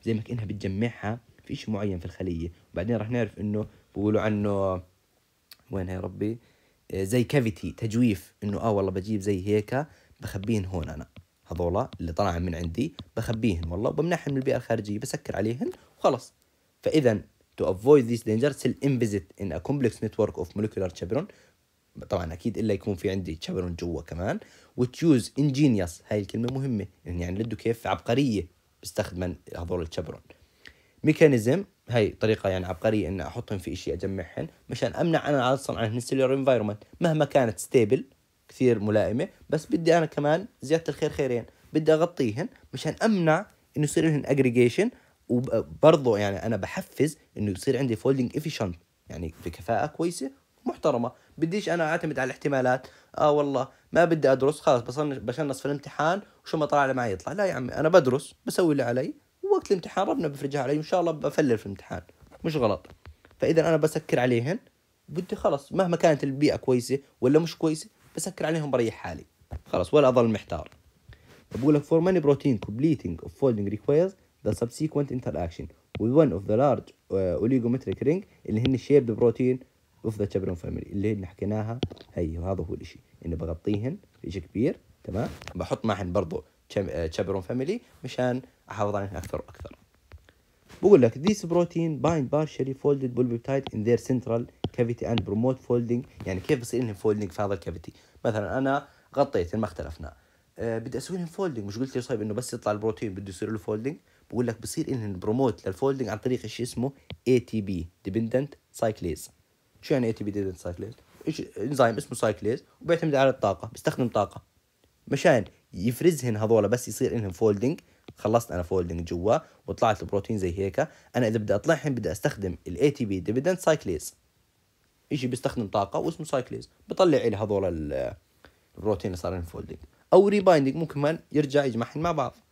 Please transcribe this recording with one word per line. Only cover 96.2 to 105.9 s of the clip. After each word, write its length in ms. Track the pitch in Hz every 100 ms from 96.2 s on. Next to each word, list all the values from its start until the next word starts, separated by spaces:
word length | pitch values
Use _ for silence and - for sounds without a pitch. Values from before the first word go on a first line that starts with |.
| -
يعني 120 | -
كيف 200 | - 139
بصير 240 | 120 120
لهم 120 | 120 98
folding 360 | 110 107 101
في 100 | -
هذا 120 | 101
الكافيتي؟ 400 | 98 - 82 - - _ _ 127
مثلا 320 | 107 98 117
أنا 300 | 135 139 - _ _ -
غطيت 380 | 139 104 85 107
ما 100 | 107
اختلفنا، 480 | - - 82 78 - _ _ _ -
آه، 180 | 113 113
بدي 200 | 117 127
أسوي 200 | - 180
لهم 100 | 170
folding، 320 | - 190 120
مش 180 | 98 104
قلت 180 | 131 131
لي 60 |
صايب 200 | 117 117
إنه 120 | 107
بس 200 | 104 117
يطلع 180 | 120 110
البروتين 420 | 104 110 110 110
بده 160 | 95 98
يصير 220 | 92 107
له 60 | 110
folding؟ 380 | 110 107 123 170 _ _ _
بقول 180 | 107 123
لك 140 | -
بصير 280 | - - -
لهم 300 | 131 104 92
بروموت 480 | 104 120 135 - 98
للفولدينج 420 | 92 135